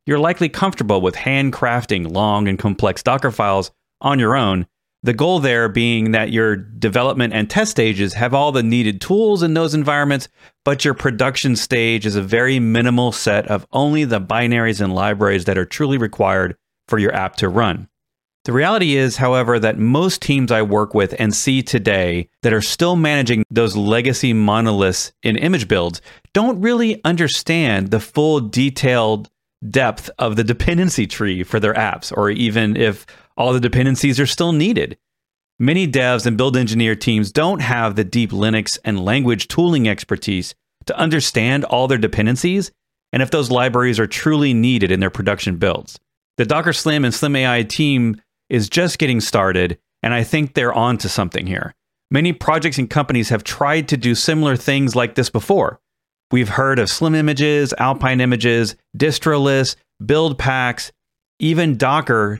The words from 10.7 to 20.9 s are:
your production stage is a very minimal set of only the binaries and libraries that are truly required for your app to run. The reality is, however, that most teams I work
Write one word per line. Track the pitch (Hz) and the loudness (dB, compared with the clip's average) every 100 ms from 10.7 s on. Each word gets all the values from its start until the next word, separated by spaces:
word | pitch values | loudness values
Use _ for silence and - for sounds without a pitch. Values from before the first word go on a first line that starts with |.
| 139 | 0
your | 151 | 0
production | 131 139 110 127 127 139 117 | 0 -2 0 -2 0 0 0
stage | - 123 113 113 107 | 0 0 2 0 0
is | 101 | -2
a | |
very | 95 117 127 135 | 0 2 2 2
minimal | 113 117 123 123 123 | 2 2 2 2 2
set | - - 104 - | 0 0 0 0
of | 101 - | -4 -2
only | 131 143 156 | -2 0 2
the | 143 110 | 0 -2
binaries | 92 110 120 120 113 101 | -2 0 0 0 0 0
and | 98 | -2
libraries | 92 101 104 104 98 87 | 0 -2 0 0 0 0
that | 92 | -2
are | |
truly | 90 - 147 135 | -2 -2 -2 0
required | 110 - 98 95 92 - _ _ - | -2 0 0 2 -2 -6 _ _ -4
for | 110 | 0
your | 101 101 | 0 0
app | 95 - | -4 -2
to | 98 | -2
run. | 95 110 85 98 _ _ _ _ _ | 0 0 -2 -8 _ _ _ _ _
The | - | -4
reality | 123 165 220 175 139 | 0 0 2 2 2
is, | 131 113 | 0 0
however, | 127 127 120 120 | 0 2 2 2
that | 110 110 | 0 2
most | 110 139 185 - | 2 2 0 -2
teams | - 139 123 | -2 0 2
I | 113 | 2
work | 107 104 104 | 2 0 0